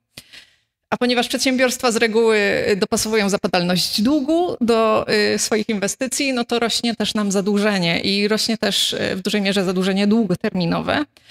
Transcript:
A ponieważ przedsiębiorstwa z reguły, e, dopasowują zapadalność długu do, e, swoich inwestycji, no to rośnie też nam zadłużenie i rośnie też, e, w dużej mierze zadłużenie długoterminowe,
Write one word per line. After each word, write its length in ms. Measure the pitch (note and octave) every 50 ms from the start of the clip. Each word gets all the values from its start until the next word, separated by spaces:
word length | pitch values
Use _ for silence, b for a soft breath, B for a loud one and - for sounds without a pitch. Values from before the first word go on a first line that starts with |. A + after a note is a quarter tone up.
| _ _ B B B B B B B B B B B B _ _ _ _
A 80 | G#3
ponieważ 300 | - B3 B3 B3 A#3+ A#3+
przedsiębiorstwa 640 | - - B3+ - C4+ C4 B3 C4 B3+ B3 - - B3
z 40 | G#3
reguły, 420 | A3+ A#3+ A3+ G#3 A3+ A#3 A3+ A3
e, 380 | G#3+ G3+ G3+ - - - - G#3
dopasowują 540 | F#3 G#3+ - A#3 G#3 - G#3+ A3 A3 G3+ G3
zapadalność 720 | F#3 G3+ - G3+ - F#3 F3 F3 F3+ F3 - - - -
długu 560 | G#3 B3+ D4+ D4+ C4 C#4+ D#4+ E4 F4+ F4 - -
do, 460 | A#3+ A3 A#3 A3 A3+ A3 A3 A3 -
e, 320 | - A3+ G#3+ G#3 G#3 G#3+ G#3+
swoich 300 | - - A#3 G#3+ G#3 -
inwestycji, 640 | A3 G3 F#3+ G3 - - C4+ B3 - - D4 C4+ C4
no 100 | A#3+ A#3+
to 160 | - A#3+ A#3
rośnie 360 | A#3 A3 - - - A#3+ A3
też 180 | - G#3+ - -
nam 180 | G#3+ G#3 G3+
zadłużenie 680 | F#3 G3+ F#3 G3+ G3+ G3+ G3+ G#3+ G3+ F#3+ F3 E3+ E3 -
i 280 | - F#3+ G3 G3+ G3+
rośnie 300 | G#3 A3 G#3+ - - A3+
też, 360 | - - G3+ F#3 - - - -
e, 220 | A3 G#3 - -
w 60 | F#3+
dużej 200 | F#3 G#3 - G#3
mierze 220 | G3 G3 F#3+ G#3 F#3+
zadłużenie 440 | F3+ F#3+ F#3 F#3 G3 F#3+ G3 G#3
długoterminowe, 1000 | G#3 G#3 A#3 A3+ F3+ F3 - - G#3+ - F#3 F3 E3 F3 E3 D#3+ F3 F#3+ - D4+ - B B B B